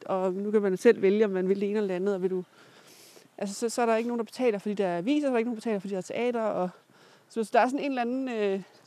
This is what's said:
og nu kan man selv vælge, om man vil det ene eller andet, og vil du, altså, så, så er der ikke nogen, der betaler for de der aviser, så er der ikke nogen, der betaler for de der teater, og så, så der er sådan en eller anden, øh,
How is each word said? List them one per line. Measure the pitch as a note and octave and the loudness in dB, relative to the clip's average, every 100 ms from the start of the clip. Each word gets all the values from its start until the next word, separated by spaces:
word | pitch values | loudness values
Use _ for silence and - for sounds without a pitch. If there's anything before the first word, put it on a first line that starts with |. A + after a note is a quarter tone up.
og | - F#3+ F#3+ | -4 -2 0
nu | F#3+ G#3 | -2 0
kan | G#3 | 2
man | G3+ F#3 | 2 4
selv | A#3 - | 4 6
vælge, | F#3+ G#3 | 4 4
om | G#3+ | 2
man | F#3 F#3 | 0 0
vil | G3 | 0
det | G3+ | 0
ene | G#3+ | -2
eller | G3+ | -2
andet, | F3+ G3+ | -2 -2
og | F#3+ | -2
vil | F#3 | -2
du, | F#3 F3+ - - - - - - - - - | -4 -8 -20 -20 -20 -20 -20 -20 -20 -20 -10
altså, | G3 | -8
så, | G3 A#3 | -4 -4
så | B3+ | 0
er | |
der | A#3 | 2
ikke | A3+ A#3 | 2 0
nogen, | A#3+ | -4
der | |
betaler | A3 - B3 G3+ | -6 0 0 0
for | G#3 | -4
de | |
der | G3+ F#3 F3 | -2 0 0
aviser, | G#3 D4+ | 0 2
så | C#4 | 2
er | |
der | A#3 | 0
ikke | A#3 | 0
nogen, | A3 | -4
der | |
betaler | A#3 G3+ | -4 -4
for | G3 | -4
de | |
der | F#3+ | -6
teater, | - - A#3+ A#3 | -6 -2 -2 0
og | G#3+ - F3+ - _ _ - - _ | -2 0 -2 -6 _ _ -20 -20 _
så, | A#3 | -6
så | G#3+ | 2
der | A#3 | 4
er | |
sådan | B3 C#4 | 4 0
en | C#4+ | -2
eller | B3+ | -2
anden, | A#3+ C4 C4 | -2 -4 -4
øh, | A3+ G3+ F#3+ F3+ - | -2 0 -2 -6 -20